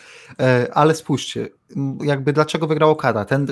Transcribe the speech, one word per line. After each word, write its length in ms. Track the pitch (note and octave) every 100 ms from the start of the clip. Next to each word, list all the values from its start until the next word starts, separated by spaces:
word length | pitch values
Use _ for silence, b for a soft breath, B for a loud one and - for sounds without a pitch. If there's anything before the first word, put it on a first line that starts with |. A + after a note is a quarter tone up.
| B B B -
E, 280 | C3 B2 A#2+
ale 220 | - D3+ D#3+
spójrzcie, 540 | - C3+ - A#2+ A2+ - _ -
m, 220 | C#3 C3+
jakby 300 | D3 C#3+ C3+
dlaczego 340 | C#3+ D3+ D#3 D#3+
wygrał 220 | D#3 D#3
Okada? 360 | D#3 C3+ A2 G2+
Ten 200 | C#3 C#3